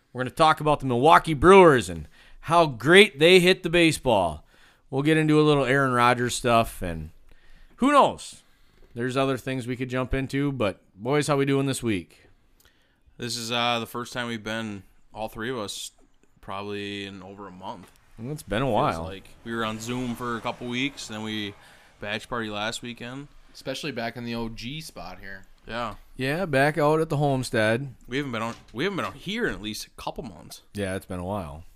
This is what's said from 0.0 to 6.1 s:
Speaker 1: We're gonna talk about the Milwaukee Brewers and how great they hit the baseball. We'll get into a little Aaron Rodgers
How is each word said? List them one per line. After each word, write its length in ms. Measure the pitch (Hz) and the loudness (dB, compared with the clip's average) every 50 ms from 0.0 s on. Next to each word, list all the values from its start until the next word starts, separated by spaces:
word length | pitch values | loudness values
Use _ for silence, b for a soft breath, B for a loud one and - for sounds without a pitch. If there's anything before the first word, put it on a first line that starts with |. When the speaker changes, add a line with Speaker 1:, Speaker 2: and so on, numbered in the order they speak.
| _ _ | _ _
Speaker 1:
We're 100 | _ 123 | _ -8
gonna 100 | 127 123 | -8 -8
talk 280 | - - 160 156 156 - | 2 4 4 4 4 2
about 200 | 151 151 147 - | 2 0 0 0
the 80 | - | 0
Milwaukee 480 | 131 123 117 127 156 170 175 - 165 160 | -2 0 4 6 8 8 6 6 2 -2
Brewers 520 | 127 135 175 196 196 185 165 139 120 101 | 4 8 10 10 12 12 10 8 6 2
and 200 | 90 87 82 76 b b b b b b b | -2 -8 -10 -12 b b b b b b b
how 260 | b - 160 175 165 | b 2 4 4 4
great 540 | 151 127 107 117 143 175 196 214 208 - 135 | 2 0 -2 2 8 10 10 10 8 6 4
they 200 | 151 170 185 185 | 6 8 8 8
hit 220 | 175 180 190 185 | 6 6 2 2
the 80 | - 170 | 0 0
baseball. 800 | 160 175 165 160 147 - - 131 113 98 90 82 76 - - b b b b b b b b b | 2 4 4 4 2 0 0 2 2 2 2 0 -2 -6 -14 b b b b b b b b b
We'll 140 | 135 135 143 | -4 -2 2
get 120 | 151 160 | 2 2
into 240 | 156 156 156 151 151 | 4 4 4 4 4
a 60 | 151 | 6
little 200 | 151 147 143 135 | 4 4 2 2
Aaron 260 | 120 135 139 139 131 | 2 2 2 2 2
Rodgers 420 | 123 123 120 120 | 4 4 6 4